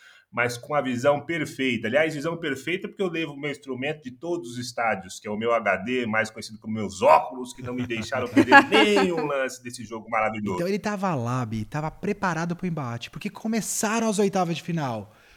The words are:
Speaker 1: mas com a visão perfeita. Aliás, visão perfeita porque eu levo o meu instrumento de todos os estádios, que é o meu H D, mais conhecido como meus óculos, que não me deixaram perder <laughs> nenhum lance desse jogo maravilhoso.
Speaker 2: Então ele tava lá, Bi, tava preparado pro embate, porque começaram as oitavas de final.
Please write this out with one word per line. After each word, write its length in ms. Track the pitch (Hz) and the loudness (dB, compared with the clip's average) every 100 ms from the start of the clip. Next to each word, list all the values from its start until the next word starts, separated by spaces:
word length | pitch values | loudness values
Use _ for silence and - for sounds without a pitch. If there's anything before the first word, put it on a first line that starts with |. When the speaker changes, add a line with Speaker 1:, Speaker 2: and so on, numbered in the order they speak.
| - - _ 117 | -20 -20 _ 0
Speaker 1:
mas 220 | 120 120 | 0 -2
com 160 | - | -2
a 80 | 147 | 0
visão 420 | 131 123 139 143 | 0 2 4 2
perfeita. 640 | 143 170 147 - 131 117 113 | 2 -4 -4 -2 0 0 0
Aliás, 280 | 127 160 147 | 2 0 -2
visão 200 | 147 170 | -4 -4
perfeita 520 | 160 131 160 185 208 | -4 -4 -4 -4 -6
porque 160 | - | -4
eu 40 | 190 | -4
levo 260 | 160 156 | -2 -6
o 60 | 139 | -6
meu 120 | 147 | -8
instrumento 500 | 135 139 123 135 151 | -8 -8 -6 -4 -6
de 80 | 127 | -10
todos 440 | - 165 175 120 | -10 -6 -4 -6
os 40 | 120 | -8
estádios, 600 | 120 - 117 101 92 - | -8 -2 0 -2 -4 -12
que 80 | 107 | -8
é 40 | |
o 60 | 104 | -2
meu 160 | 113 | 2
H 240 | 117 104 92 | 2 4 0
D, 300 | 101 127 120 | 0 -2 0
mais 240 | 107 110 | 0 0
conhecido 260 | - 107 110 | -4 -14 -12
como 160 | - | -8
meus 300 | 110 101 87 | -4 -4 2
óculos, 500 | 123 151 - 127 123 | 8 8 6 -6 -10
que 80 | - | -10
não 100 | 123 127 | -8 -4
me 100 | 123 | -4
deixaram 420 | 113 107 131 127 | -4 -4 -4 2
perder 360 | - 247 285 - | 4 8 10 8
<laughs> 20 | |
nenhum 600 | 214 208 202 190 165 151 | 6 6 6 4 2 0
lance 340 | 139 131 - | 0 -2 -4
desse 240 | 123 123 107 | -12 -12 -10
jogo 240 | 113 107 | -10 -2
maravilhoso. 460 | 113 110 110 104 90 | 0 2 0 -2 -2
Speaker 2:
Então 120 | 170 | 0
ele 120 | 196 | -2
tava 340 | 214 208 196 | -2 -2 -2
lá, 320 | 151 117 127 120 | -2 0 -2 -2
Bi, 180 | 110 107 | -4 -4
tava 260 | 151 156 | -4 -6
preparado 640 | - 185 208 190 160 170 175 | -4 -4 -2 -2 -2 -2 -4
pro 100 | 185 | -4
embate, 460 | 160 127 117 - | -4 -4 -6 -8
porque 180 | - - | -10 -10
começaram 800 | - 226 226 - - 220 226 226 | -8 -4 -2 -2 -2 -2 0 0
as 80 | 196 | 2
oitavas 380 | 202 190 170 170 | 2 2 0 -2
de 80 | |
final. 500 | - 170 139 110 98 - _ | -4 -2 -2 -4 -8 -16 _